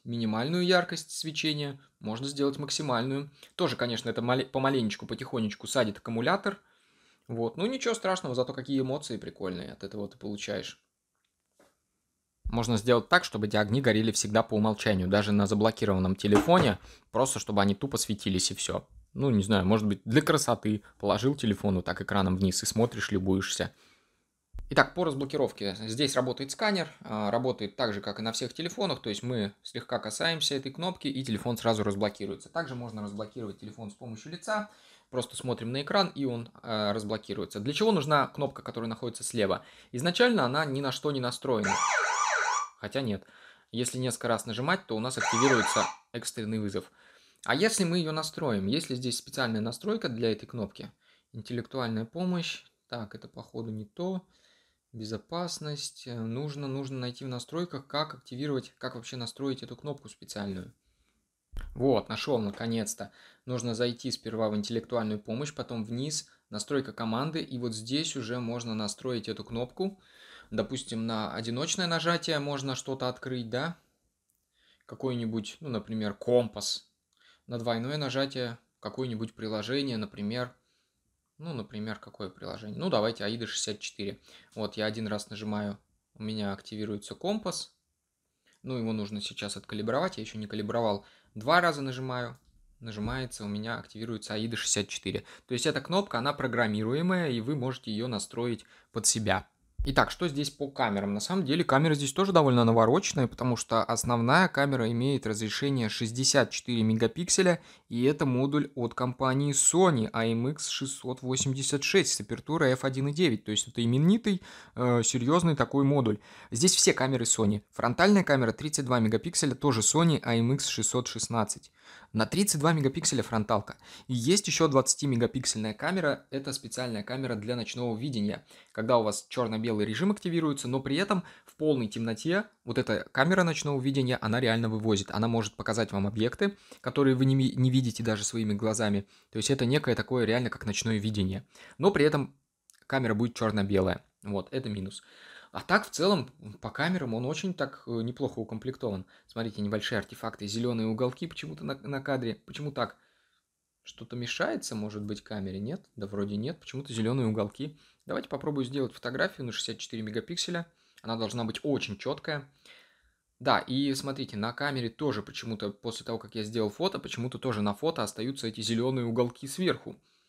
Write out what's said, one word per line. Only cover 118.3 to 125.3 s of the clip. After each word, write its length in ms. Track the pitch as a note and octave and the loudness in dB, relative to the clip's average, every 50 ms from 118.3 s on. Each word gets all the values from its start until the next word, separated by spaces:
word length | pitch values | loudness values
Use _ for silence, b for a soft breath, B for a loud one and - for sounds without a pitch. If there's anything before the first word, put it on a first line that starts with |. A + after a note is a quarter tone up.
| C#3+ C3 B2 A2+ | 4 4 4 2
тридцать 320 | G#2+ - D3+ D3+ - - C3+ | 0 -2 -4 -4 -2 -2 0
два 140 | B2 B2+ A#2+ | 2 4 4
мегапикселя, 560 | A2 A2 A2+ A2 - E3+ - - D#3+ C#3 - | 4 4 2 2 0 -2 0 0 2 2 0
тоже 260 | - - C#3+ A#2+ A2+ | 2 2 2 4 4
Sony 400 | G#2 - - D#3 E3 E3 D3 - | 4 4 6 6 6 6 4 4
A 120 | - A#2+ A#2 | 2 2 2
M 160 | A#2 A#2 A#2+ C#3 | 4 4 4 2
X 120 | C#3 - | 2 0
шестьсот 400 | - - A#2+ A2 - - B2+ A#2+ | -2 -2 0 0 0 0 0 -2
шестнадцать. 640 | - - A2+ - - A#2 A2+ G#2+ - - - - - B B B B B B B B | -2 -4 -4 -4 0 0 0 0 0 -4 -8 -14 -20 B B B B B B B B
На 140 | - A2 A2 | 0 0 0
тридцать 340 | - - F3+ G3+ G3+ - D3 | 2 2 2 2 2 2 4
два 120 | C#3+ E3 | 4 4
мегапикселя 500 | E3 D#3 C3+ C3 C3+ - - - C#3 A#2+ | 4 4 4 2 2 0 0 0 0 0
фронталка. 540 | G#2 - A#2+ A2 G#2 - A2+ G2+ - - - B B B B B B - | 0 0 0 0 2 2 2 0 0 -4 -12 B B B B B B -4
И 60 | B2+ | -2
есть 320 | A#2+ A2+ D3+ F#3+ G#3 - E3 | 0 2 4 4 4 2 0
еще 180 | - - E3 D3+ | 2 4 4 6
двадцатимегапиксельная 1040 | C3+ C3+ B2+ - - - D3 C#3 B2 A#2 A#2+ A2+ | 6 6 4 4 2 0 0 0 2 2 2 2